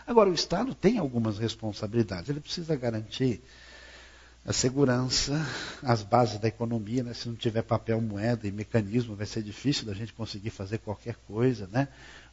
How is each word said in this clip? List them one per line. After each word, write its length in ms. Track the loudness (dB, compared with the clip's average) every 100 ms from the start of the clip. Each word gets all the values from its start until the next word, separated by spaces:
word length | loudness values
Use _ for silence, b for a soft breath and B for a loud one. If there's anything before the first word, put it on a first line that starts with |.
| 4
Agora, 240 | 6 6
o 40 |
Estado 400 | 4 0 -2 -2
tem 220 | 2 4 4
algumas 420 | 2 0 0 0
responsabilidades. 920 | -4 -4 -6 -6 0 0 0 -2 -4
Ele 100 | -6
precisa 340 | -6 -6 -2
garantir 680 | -2 -2 -4 -6 0 0 0 B B B B B B B B B B -4
a 60 |
segurança, 920 | 0 0 4 4 4 0 0 0 -2 -2 -6 B B
as 200 | 0 0
bases 360 | 4 4 4 2
da 80 | -2
economia, 540 | 0 -2 -2 -2 -2
né? 100 | -2
Se 160 | -6 -8
não 80 | -2
tiver 240 | 0 0
papel, 400 | 0 0 2 0
moeda 480 | 0 0 0 0 -2
e 20 |
mecanismo, 640 | -4 0 0 2 0 0
vai 120 | -4 -6
ser 160 | -4
difícil 420 | -6 -2 -2 0
da 80 | -4
gente 220 | -6 -8
conseguir 340 | -8 -8 -6 -8
fazer 300 | -8 -6 -6
qualquer 380 | -6 -8 -8 -10 -6
coisa, 420 | 0 2 0 -2
né? 180 | -2 -2 B B B B